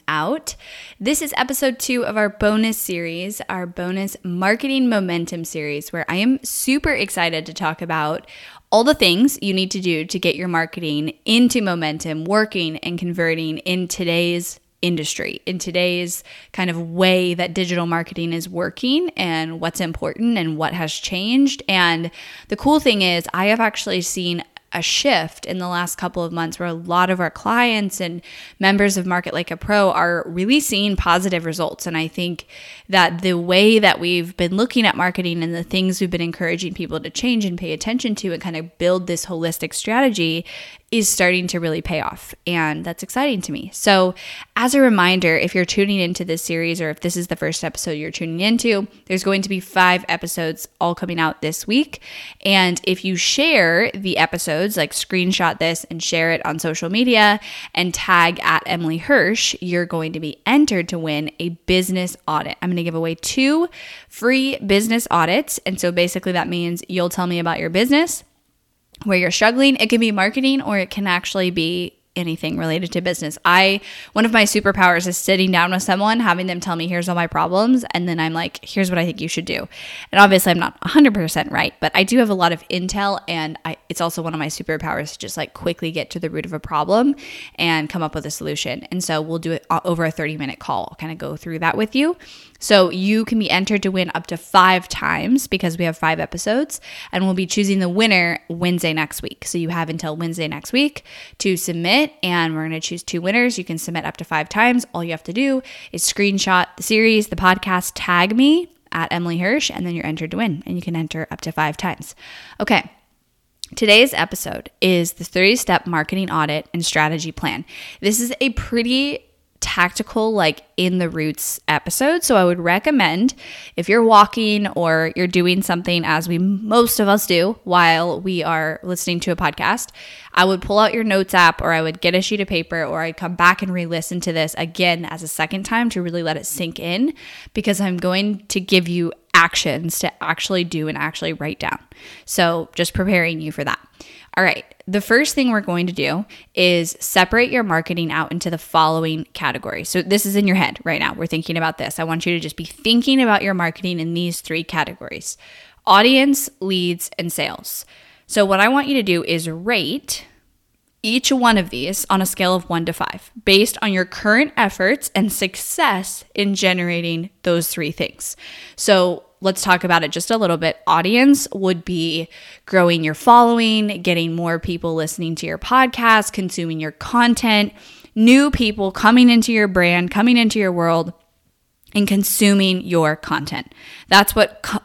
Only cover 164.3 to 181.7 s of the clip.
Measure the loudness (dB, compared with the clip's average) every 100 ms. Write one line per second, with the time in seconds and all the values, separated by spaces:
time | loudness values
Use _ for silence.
164.3 | 2 2 0 -2 0 0 0 -2 -2 -2
165.3 | -2 -4 -6 -8 0 0 0 -6 -12 -10
166.3 | -2 -2 2 0 0 -2 -2 -4 -4 -6
167.3 | _ 0 0 0 -4 -6 -4 -8 -6 -14
168.3 | -12 -18 -20 -20 -4 4 4 4 0 _
169.3 | _ -2 -2 2 2 4 2 2 -4 -2
170.3 | 0 2 2 0 -2 0 2 4 4 6
171.3 | 6 2 -2 0 0 -4 -4 -2 -4 -8
172.3 | -14 -20 -20 0 4 4 4 0 0 8
173.3 | 8 8 4 2 2 0 -2 0 0 0
174.3 | -2 -2 -2 -4 -4 -2 -2 -4 -4 -6
175.3 | -4 -6 -8 0 2 2 2 4 4 2
176.3 | -4 -6 -4 -6 -4 -6 -10 -2 4 4
177.3 | 4 4 2 2 -4 -20 -20 -8 4 8
178.3 | 8 6 2 0 0 -4 4 6 8 8
179.3 | 8 4 2 2 4 4 2 2 2 4
180.3 | 6 4 2 0 2 2 2 0 -8 _
181.3 | _ _ _ _